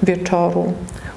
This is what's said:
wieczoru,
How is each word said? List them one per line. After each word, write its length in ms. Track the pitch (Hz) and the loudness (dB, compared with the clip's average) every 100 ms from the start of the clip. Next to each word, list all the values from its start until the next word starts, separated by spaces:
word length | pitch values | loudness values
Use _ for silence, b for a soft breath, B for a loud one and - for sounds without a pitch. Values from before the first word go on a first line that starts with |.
wieczoru, 720 | 185 175 180 180 175 175 175 180 - B B | 2 2 2 2 2 2 0 -2 -6 B B